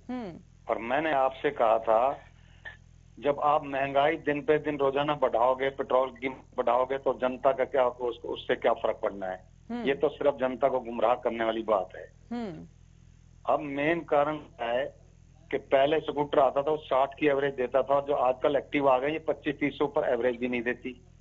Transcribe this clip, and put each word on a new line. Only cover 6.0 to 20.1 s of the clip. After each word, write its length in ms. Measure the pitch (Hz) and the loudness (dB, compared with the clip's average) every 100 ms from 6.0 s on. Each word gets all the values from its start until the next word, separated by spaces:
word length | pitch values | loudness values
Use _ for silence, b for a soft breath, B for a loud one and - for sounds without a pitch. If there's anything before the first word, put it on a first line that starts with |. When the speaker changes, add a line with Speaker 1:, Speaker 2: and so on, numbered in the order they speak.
| 131 | 2
Speaker 2:
की 180 | 117 131 | -2 -8
बढ़ाओगे, 720 | 127 - - 123 120 131 135 | -8 -10 -2 2 2 2 -2
तो 160 | 135 | -2
जनता 380 | 123 127 127 135 | 0 -2 0 0
का 120 | 131 | 2
क्या, 240 | 127 139 123 | 0 2 0
उसको, 400 | 123 120 117 - | 0 -6 -6 -8
उससे 280 | - - 123 | -6 -4 0
क्या 160 | 127 | 0
फर्क 280 | 113 110 - | 0 -2 -2
पड़ना 240 | 104 98 92 | -4 -4 -8
है? 180 | 92 - - - | -8 -14 -20 -12
Speaker 1:
हम्म। 140 | 123 | -6
Speaker 2:
ये 100 | 135 | -2
तो 140 | 139 151 | 0 0
सिर्फ 280 | - 143 127 | 0 0 0
जनता 280 | 127 123 135 | -2 0 0
को 120 | 127 | 0
गुमराह 340 | 117 117 110 | -4 0 2
करने 300 | 123 120 113 | 2 0 -2
वाली 180 | 113 113 | -2 -2
बात 260 | 107 101 92 78 | 0 0 -2 -10
है। 160 | 85 - - | -18 -20 -10
Speaker 1:
हम्म। 340 | 240 220 160 170 - - - - - - - - | -8 -8 -10 -16 -20 -20 -20 -20 -20 -20 -10 -2
Speaker 2:
अब 80 | 147 | -2
मेन 400 | 147 139 147 170 | -2 -4 -2 -2
कारण 360 | 151 147 143 151 | 0 0 0 -2
क्या 300 | 147 - 117 | -10 -10 -4
है 420 | 123 143 - - - - - - | -2 -4 -10 -20 -20 -20 -20 -6
कि 80 | 139 | -6
पहले 420 | - 139 139 156 | 2 4 4 2
स्कूटर 380 | 156 139 147 151 | -2 -4 0 4
आता 240 | 131 135 | 4 2
था, 80 | 139 | 0
वो 60 | 151 | -2
साठ 420 | - 131 139 - | 0 0 0 2
की 80 | 151 | 2
average 280 | 139 139 | 2 0
देता 280 | 127 123 135 | -2 0 0
था, 120 | 131 | 2
और 120 | 143 139 | 0 0
जो 80 | |
आजकल 420 | 139 127 127 151 135 | 0 2 2 0 0
active 320 | - 147 139 | -2 0 4
आ 100 | 127 | 2
गए, 140 | 139 | 2
ये 60 | 160 | -4
पच्चीस 360 | 156 - 151 147 | -4 -4 -4 -2
तीस 180 | 143 - | -2 -2
से 60 | |
ऊपर 280 | 143 156 143 | -2 0 0